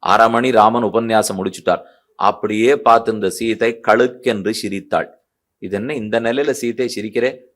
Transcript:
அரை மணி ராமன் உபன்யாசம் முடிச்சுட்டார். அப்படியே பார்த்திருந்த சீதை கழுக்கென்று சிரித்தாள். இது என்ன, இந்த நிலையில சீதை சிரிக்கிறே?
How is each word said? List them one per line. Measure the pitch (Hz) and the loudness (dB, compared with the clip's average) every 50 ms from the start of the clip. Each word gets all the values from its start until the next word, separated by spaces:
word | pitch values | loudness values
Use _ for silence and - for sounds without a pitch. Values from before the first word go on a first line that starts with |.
| - | 0
அரை | - 95 107 113 113 | 2 4 4 4 4
மணி | 117 117 120 131 | 4 2 0 2
ராமன் | 123 110 104 110 113 120 117 | 4 6 6 6 4 2 -2
உபன்யாசம் | 104 90 113 113 113 113 110 104 - 101 95 | 0 -2 -2 -2 0 0 0 0 0 -4 -4
முடிச்சுட்டார். | 95 98 92 - - - 90 - - - _ _ _ _ _ _ | -6 -6 -8 -6 -2 -2 -2 -2 -4 -12 _ _ _ _ _ _
அப்படியே | - 101 107 - - 104 107 107 110 123 143 | 0 0 0 0 -4 -4 -2 2 2 2 2
பார்த்திருந்த | - - 120 113 117 117 113 110 107 101 95 | 2 4 4 4 4 4 0 -4 -2 -2 -4
சீதை | 90 - 113 113 113 107 113 113 113 - - - | -4 -4 -4 -4 -2 0 -2 -2 -2 -4 2 2
கழுக்கென்று | 107 117 123 127 127 - - 127 113 104 92 101 | 4 4 4 2 0 -4 -2 -2 -2 -2 -2 -4
சிரித்தாள். | 113 - - 104 98 98 95 _ - 85 82 - - _ _ _ _ _ _ _ _ _ | -6 -4 -6 -8 -8 -8 -8 _ -2 -2 -2 -4 -10 _ _ _ _ _ _ _ _ _
இது | - 92 95 101 | -12 -8 -6 -6
என்ன, | 107 131 151 | -6 -6 -8
இந்த | 135 110 107 107 117 | -8 -6 -4 -4 -2
நிலையில | 117 113 120 131 143 147 | -2 -2 -2 -2 -2 -2
சீதை | 131 - - 120 117 - 127 123 | -2 -4 -4 -6 -4 -4 -6 -6
சிரிக்கிறே? | 120 107 104 110 107 117 117 131 131 - - _ _ | -6 -8 -10 -6 -4 -2 -2 -2 -4 -6 -18 _ _